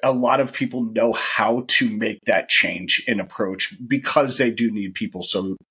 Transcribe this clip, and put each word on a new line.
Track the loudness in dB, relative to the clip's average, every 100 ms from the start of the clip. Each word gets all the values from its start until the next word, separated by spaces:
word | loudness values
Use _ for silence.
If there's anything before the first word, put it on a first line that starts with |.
a | 2
lot | 2 4 4
of | 2
people | -2 -4 -2
know | -2 2 2
how | 2 -2 0 2 2 0
to | 2 0
make | 0 -4 -2
that | 0 0 2
change | 2 2 -2 -2 -2 0
in | -4
approach | -4 -4 -4 -2 -6 -6 -4
because | -2 2 2 4 2
they | 2
do | 2 0
need | -2 -6
people | -6 -8 -6
so, | -4 -2 -2 -6 _